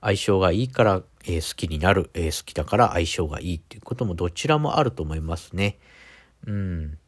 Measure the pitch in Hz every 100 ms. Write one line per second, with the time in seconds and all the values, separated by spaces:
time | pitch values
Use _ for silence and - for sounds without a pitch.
0 | 107 101 - 95 92 95 127 - 107 95
1 | - _ - 82 - - 80 78 87 95
2 | - 87 80 - - - 76 107 120 90
3 | 82 - 80 - 87 82 - 104 - 123
4 | 107 85 90 - - 151 147 - 131 -
5 | 76 80 80 82 - 90 101 - _ -
6 | - - _ _ - 101 95 85 76 78